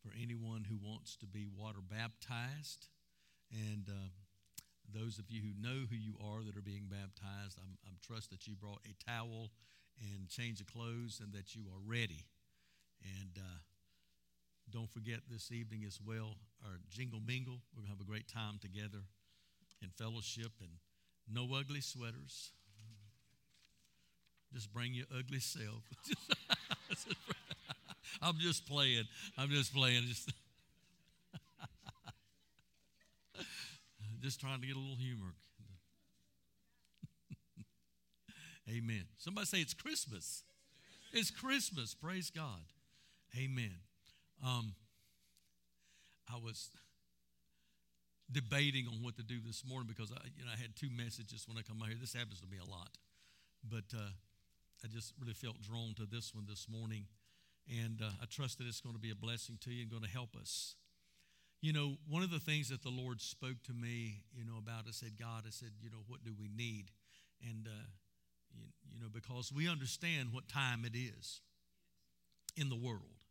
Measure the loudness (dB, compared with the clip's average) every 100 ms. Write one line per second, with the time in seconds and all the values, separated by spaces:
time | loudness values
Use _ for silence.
0 | -8 -4 -2 0 0 0 0 0 0 -4
1 | -6 -10 -6 -4 -4 -4 -4 -4 -4 -2
2 | -2 -4 -4 -2 0 -4 -6 -8 -12 -20
3 | _ -20 -20 -20 _ 0 2 0 0 -2
4 | -4 -6 -18 -20 -14 -14 -14 _ -6 -2
5 | 0 -2 -4 0 0 0 0 2 2 0
6 | 0 -2 -2 -2 -2 -4 -4 -4 -2 -4
7 | -4 -6 -6 -4 -6 -8 -10 -12 -12 -14
8 | -6 -6 -6 -8 -8 -6 -6 -8 -10 -8
9 | -2 -2 -2 -4 -6 -10 -20 -20 -20 -8
10 | -4 -4 -4 0 0 0 -6 -4 -2 0
11 | -2 -4 -6 -6 -6 -8 -6 -6 2 4
12 | 4 0 -10 -18 _ -20 -20 -20 -20 _
13 | -8 -6 -6 -6 -6 -8 -12 -20 _ _
14 | _ _ _ _ _ _ -6 -2 -2 -2
15 | -2 -4 -4 -6 -4 -2 -2 -2 -4 -4
16 | -2 -2 -2 -6 -14 -12 -8 -8 -8 -4
17 | -2 0 2 2 2 -6 -10 -8 -6 -4
18 | -2 -4 -2 -2 -2 -4 -6 -4 -4 -4
19 | -8 -14 -20 -20 -20 _ -20 -12 -12 -4
20 | -2 -2 -2 -2 -4 -6 -12 -12 _ _
21 | -20 _ -2 0 4 2 2 0 0 -2
22 | -4 -4 -8 -8 -8 -12 -20 -16 -16 -14
23 | -18 -20 -20 -20 _ -20 -20 -20 -20 -20
24 | -20 _ _ _ _ -8 -4 0 2 2
25 | 0 -2 0 0 2 0 -2 -4 -8 -12
26 | 0 0 4 2 6 4 4 -4 0 -2
27 | 0 -2 -2 -4 -4 -10 -6 -8 -8 -12
28 | -8 2 4 6 6 6 4 8 10 10
29 | 6 -2 -4 2 8 8 8 10 10 10
30 | 6 0 -2 -6 -12 -20 -20 -20 -20 -20
31 | -20 -20 -12 -12 -12 -12 -12 -10 -16 -12
32 | -14 -14 -20 -20 -20 -20 _ _ -20 _
33 | -20 -20 _ -8 -6 -6 -8 -10 -18 -8
34 | -4 0 0 2 0 0 0 0 0 0
35 | 2 2 -2 -4 -16 -18 -16 -16 -18 -20
36 | -20 _ -20 _ _ _ _ _ -20 -14
37 | -14 _ _ -14 _ -16 -16 _ _ _
38 | _ _ -20 -16 -14 -10 -2 2 2 2
39 | -2 -6 -2 2 4 6 4 2 0 0
40 | 0 -2 -4 -6 -8 -20 -20 -20 -20 -18
41 | 2 4 4 2 6 6 6 2 -2 0
42 | 0 0 0 -2 -2 -2 -8 -16 -20 -20
43 | -20 -20 -4 2 4 4 2 -2 -12 _
44 | -20 -20 _ -2 4 4 2 -4 -14 -20
45 | -20 _ -20 -20 _ _ _ _ -20 -20
46 | -20 -18 -8 -6 -4 -6 -8 -12 -20 -20
47 | _ _ _ _ _ _ _ _ _ _
48 | _ _ 0 2 6 8 8 8 2 2
49 | 0 -2 -2 -2 0 -4 -2 0 0 -2
50 | -2 -4 -8 -6 -2 -2 -2 -2 0 2
51 | 0 -2 -6 -6 -4 -6 -4 0 0 0
52 | 0 0 -2 -4 -8 -8 -6 -8 -10 -14
53 | -20 -20 -20 -20 -20 _ -2 -2 -2 -4
54 | -4 -6 -12 -20 -20 _ _ -12 -6 -4
55 | -6 -4 -4 -2 -4 -4 -2 0 0 0
56 | -2 -2 -2 -4 -4 -4 -4 -2 0 0
57 | -2 -12 -20 -20 -20 -20 -2 0 2 2
58 | 0 0 -4 0 0 0 -4 -4 -4 -2
59 | -2 0 0 0 -2 -4 -4 -2 -2 -2
60 | -2 -2 -4 -6 -2 -2 -2 -6 -20 _
61 | -20 -20 -20 -20 -20 _ 4 6 4 2
62 | 2 4 6 4 4 4 4 0 0 0
63 | 0 0 -2 -2 -2 -2 -4 -2 0 0
64 | 0 -4 -8 -6 -4 -4 -4 -4 -4 -6
65 | -6 -6 -4 -4 -4 -8 -8 -10 -10 -10
66 | -10 -8 -6 -4 -2 2 2 0 -6 -14
67 | -20 -20 -20 _ -4 -4 -4 -6 -8 -12
68 | -20 _ _ _ _ -14 -14 -14 -14 -8
69 | -6 -6 -4 -4 0 4 4 4 2 2
70 | 2 4 2 -2 0 4 4 4 2 0
71 | -2 -4 -8 -8 -12 _ _ _ _ -20
72 | -20 _ _ -12 -6 2 2 4 2 0
73 | -4 -16 -20